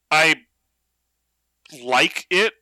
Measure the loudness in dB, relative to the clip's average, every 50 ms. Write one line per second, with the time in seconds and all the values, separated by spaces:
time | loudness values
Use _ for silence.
0 | _ -2 0 2 2 2 0 -2 _ _ _ _ _ _ _ _ _ _ _ _
1 | _ _ _ _ _ _ _ _ _ _ _ _ _ -20 -20 -14 -6 -2 0 2
2 | 2 0 -2 -6 -8 -4 -2 0 0 -2 -4 _